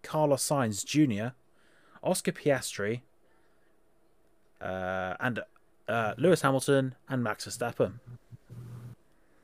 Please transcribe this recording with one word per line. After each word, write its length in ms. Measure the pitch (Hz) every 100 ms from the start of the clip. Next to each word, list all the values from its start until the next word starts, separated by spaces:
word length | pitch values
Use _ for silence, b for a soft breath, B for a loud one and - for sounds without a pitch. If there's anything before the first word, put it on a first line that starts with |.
Carlos 400 | - 156 147 135
Sainz 420 | - 143 117 98 -
Junior, 480 | 143 147 101 120 - _ _ _ _ _ -
Oscar 280 | - 143 -
Piastri, 720 | - 147 131 - - 101 120 - _ _ _ _ _ _ _ _ _ _ _ _ _ _ -
uh, 560 | 95 92 92 95 92 -
and, 220 | 127 104 - _ _ _ -
uh, 280 | 117 107 110
Lewis 240 | 165 170
Hamilton, 540 | 139 135 - 139 131 - -
and 160 | 131
Max 220 | 117 107 -
Verstappen. 540 | - 117 - 120 - - 120 _ - - - - 120 - - _ _ _ _